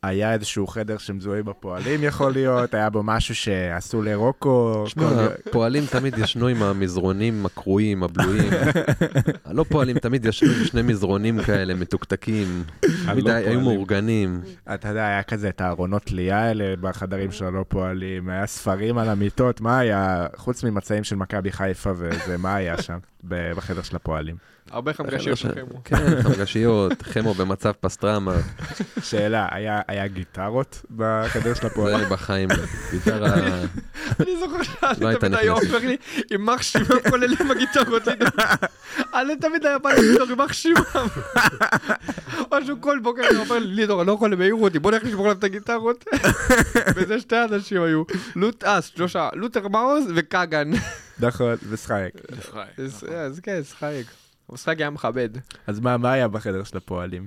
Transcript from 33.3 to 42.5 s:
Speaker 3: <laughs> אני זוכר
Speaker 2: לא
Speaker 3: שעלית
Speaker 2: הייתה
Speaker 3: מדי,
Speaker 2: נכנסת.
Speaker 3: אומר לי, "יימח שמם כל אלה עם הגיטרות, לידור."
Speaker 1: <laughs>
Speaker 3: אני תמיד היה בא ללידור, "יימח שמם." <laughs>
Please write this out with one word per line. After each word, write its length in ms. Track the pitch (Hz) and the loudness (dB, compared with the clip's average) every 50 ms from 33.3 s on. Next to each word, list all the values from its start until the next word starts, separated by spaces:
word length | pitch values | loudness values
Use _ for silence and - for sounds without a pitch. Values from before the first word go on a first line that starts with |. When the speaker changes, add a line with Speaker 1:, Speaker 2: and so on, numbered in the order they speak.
| 104 | 2
Speaker 3:
<laughs> 840 | 92 87 90 90 90 90 90 - - - - - - - - - - | 4 2 2 -2 -2 -4 -6 -6 -10 -12 -12 -14 -10 -4 -4 0 0
אני 180 | - 370 370 330 | 0 0 0 -4
זוכר 180 | 359 320 294 349 | -4 -4 -4 -4
Speaker 2:
לא 60 | 330 | -4
Speaker 3:
שעלית 380 | - - - - 277 247 - | -6 -4 -2 0 0 0 2
Speaker 2:
הייתה 280 | - - 226 240 208 196 | 2 2 2 2 2 2
Speaker 3:
מדי, 80 | - 220 220 214 | 2 4 4 4
Speaker 2:
נכנסת. 220 | 220 226 208 180 - | 4 4 2 2 2
Speaker 3:
אומר 140 | 233 226 262 | 0 0 0
לי, 100 | 247 - - - - 285 226 - | -2 -2 -4 -6 -6 -6 -4 -2
"יימח 300 | 220 196 208 220 240 254 | -2 0 2 2 0 0
שמם 240 | - - - - 220 - 247 247 - 214 | 0 0 0 0 4 4 4 4 4 4
כל 140 | 254 247 247 | 2 2 2
אלה 120 | 247 262 - | 2 2 2
עם 120 | 359 277 | 2 0
הגיטרות, 560 | 262 196 254 262 - 285 247 226 233 226 226 240 | 2 2 0 2 4 2 2 4 2 0 2 0
לידור." 200 | 233 208 240 - - - 220 - - - - 190 - - | 0 2 2 2 4 2 2 2 2 0 0 -4 -6 -8
Speaker 1:
<laughs> 420 | - - - 320 254 - - 277 | -18 -10 -6 -6 -6 -2 -2 -2
Speaker 3:
אני 140 | 262 277 311 | 0 0 -2
תמיד 300 | 269 - 311 320 330 302 | -2 -2 0 0 2 2
היה 140 | 294 285 269 | 2 0 2
בא 120 | 285 277 269 | 2 4 6
ללידור, 360 | - 226 220 240 233 254 247 | 8 8 8 8 6 4 2
"יימח 240 | 247 233 277 - - | 2 0 0 0 -2
שמם." 200 | - - 330 339 - 339 - - 302 247 220 - 143 - - 539 - 226 208 - - 214 - - | -2 2 4 4 4 4 2 -2 -2 -2 -2 -2 -4 -8 -2 2 4 4 4 2 2 0 0 0
<laughs> 800 | - - - - - - - 262 - - - - 339 269 - | -2 0 -2 -4 -4 -4 -8 -10 -10 -10 -10 -8 -8 -4 0